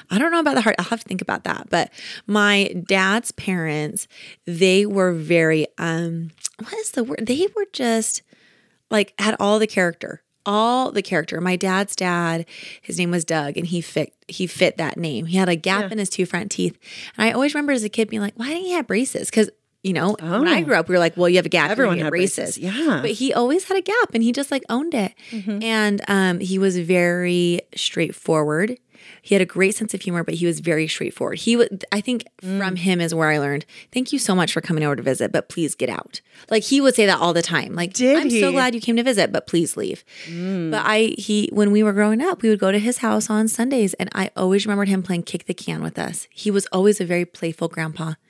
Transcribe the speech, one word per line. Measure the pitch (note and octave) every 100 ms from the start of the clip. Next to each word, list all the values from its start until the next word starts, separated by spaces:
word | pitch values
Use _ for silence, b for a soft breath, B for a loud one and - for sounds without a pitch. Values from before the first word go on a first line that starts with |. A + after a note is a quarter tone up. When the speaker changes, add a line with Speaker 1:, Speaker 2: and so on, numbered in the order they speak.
| -
Speaker 1:
I | G3
don't | E4
know | E4
about | D4+
the | C4+
hard, | G#3+ -
I'll | F3+
have | A#3
to | -
think | F#3
about | F#3 F#2+
that. | - - -
But | E3+ - B B B -
my | G#3 G#3 G3+ G3 F3+ E3+
dad's | F#3+ F#3+ A3 -
parents, | - - F#3 D#3+ D3+ D3+ - - B B B -
they | E3+ F#3+ F#3+ G#3
were | G3 F#3
very, | E3 D3+ E3+ D#3+ D#3+ D3 -
um, | E3+ E3 E3+ E3 E3 - - -
what | A3 A4
is | G#4+
the | -
word? | A#3 - A3
They | C4+ G4+
were | G#4+ G4
just, | - A#3+ A3+ A3 - b b b b b b _
like, | A3 G3+ -
had | G#3 G#3+
all | G3+ G#3+
the | G#3+
character. | - F3 E3 - - _ _ -
All | G#3 A3+ B3+ B3+
the | G#3
character. | F#3+ F3 D#3+ E3
My | F3+ F3+
dad's | F#3+ F#3 G3+
dad, | - F3+ F3 E3+ E3 E3 B B B
his | - E3+
name | F3
was | F3 D#3+
Doug, | D#3+ C#3+ D3+
and | E3+
he | F3
fit, | - - C#3+ _ -
he | - F3+
fit | - F3+ -
that | D#3 -
name. | E3 A#2+ E3
He | F#3
had | F#3
a | E3+
gap | F#3 G3
Speaker 2:
Yeah. | G3
Speaker 1:
in | A3
his | F#3+
two | -
front | F3+ F3 G3
teeth. | - F3+ - B B B -
And | A3+
I |
always | A3+ C#4+
remember | D4 D4
as | C4
a | G#3+
kid | - A3
being | A3
like, | G3+ -
"Why | B3+
didn't | E4+
he | F#4
have | F4 B3
braces?" | G3 C4 - -
'Cause, | A3 G#3+ - _ _
you | F#3+
know, | E3 F3 G#3+
when | D#3+ G3 E4+
I | B3+
Speaker 2:
Oh. |
Speaker 1:
grew | D4+ F#3+
up, | E3
we |
were | F3+
like, | E3 F3
"Well, | F3
you | F3+
have | E3
a |
gap, | F3 D3+
Speaker 2:
Everyone | G#3+ A#3 F3
Speaker 1:
you |
Speaker 2:
had | D#3
Speaker 1:
get |
braces." | E3+ F#3+ - G2+ -
Speaker 2:
braces. |
Yeah. | F3+ A3+ D#4+ D#3+
Speaker 1:
But | -
he | G#3+ C4
always | A#3 A#3+ E4+
had | - F#4+
a |
gap, | F#4 A4+ G#4+
and | A3+
he | A#3
just, | B3 C#4
like, | C#4 -
owned | A#3 E4
it. | C#4+ F#3 - B
Speaker 2:
Mm-hmm. | A3+ G3 G#3
Speaker 1:
And, | A3+ A3 G#3 G3+ -
um, | G3 F#3+ F3
he | F#3 F#3+
was | G3 F3+
very | E3 F3+ F3 F3 F3+ F3+ F3 F3 - -
straightforward. | - - D#3 - - D#3+ D3+ D#3 G#3+ B3 _ B B B
He | -
had | G3
a | F#3
great | F3+ F#3+
sense | G#3+ G#3+
of | F#3+
humor, | - F3
but | E3
he | E3 F3
was | D#3
very | E3 D#3+ D#3
straightforward. | - - - - E3
He | A3+
w-, | A#3 A#3 F#3+ -
I | G#3
think | G#3 A#3+ - _
Speaker 2:
Mm. | F#3 G3
Speaker 1:
from | F#3+ F3+
him | F#3 F3+
is | E3
where | E3 D#3
I | D3+
learned, | C#3+ C#3+ - B B
"Thank | B3+ B3+
you | C#4
so | -
much | F#3 E3
for | D#3+
coming | - D#3
over | D3+ C#3
to |
visit, | B2+ - A2
but | D#3+ -
please | - D3+
get | - B2+
out." | F#2 - - b b -
Like, | A3
he | G#3 C4+
would | C4+
say | B3 G#3
that | F3
all | E3+
the | E3+
time. | E3+ E3 -
Like, | E3 F3
Speaker 2:
Did | F#3+ B3+ D#4
Speaker 1:
"I'm | D4
Speaker 2:
he? | A#3
Speaker 1:
so | F#3
glad | C4+ B3+
you | A#3
came | A#3 A#3
to |
visit, | B3+ G#3 E3
but | - -
please | E3+ E3 -
leave." | - - - B D#3+
Speaker 2:
Mm. | E3+ F#3 F#3+ E3
Speaker 1:
But | D#3
I, | - G#3+ A3+ -
he, | G3+ G#3 -
when | - G#3
we | G#3
were | G#3+
growing | G3 G#3 A3
up, | F4 F4
we | A3+
would | G#3
go | F#3+
to | G#3
his | A3 B3
house | A3+ G#3+ G#3+
on | G#3+ A3
Sundays, | - C4 C4+ G3
and | - F#3
I | - F#3+ -
always | F#3 G3 G#3
remembered | G3+ G3
him | F#3+
playing | F#3 E3+
kick | - F3 -
the |
can | F3 - D#3+
with | E3 E3+
us. | E3 - -
He | - G#3
was | G3 -
always | F#3 G3+ G#3
a | F3
very | F3
playful | F3 - E3 D#3+ E3
grandpa. | E3+ D#3+ D#3 D#3+ D#3+ B